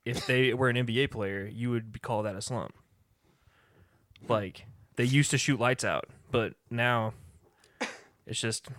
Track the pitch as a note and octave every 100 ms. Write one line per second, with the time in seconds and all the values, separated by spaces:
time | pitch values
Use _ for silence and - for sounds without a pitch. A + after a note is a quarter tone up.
0 | - A#2 - B2+ C3 B2 C3 A#2+ A#2+ A2+
1 | C#3 A2+ G2 G2 G2+ A2 A#2+ A#2 A2+ -
2 | - G#2+ G#2+ F#2+ - A#2+ C2 - _ _
3 | _ _ _ _ _ _ _ _ _ _
4 | _ _ - A2 G2 - - - - -
5 | B2 C#3 C#3+ C3+ - B2+ A#2+ C3 G#2 C#2+
6 | - - - B2 G#2 - _ A#2+ A#2+ A#2+
7 | A2 - - - _ _ _ - - -
8 | - _ - A2 A2+ A2 -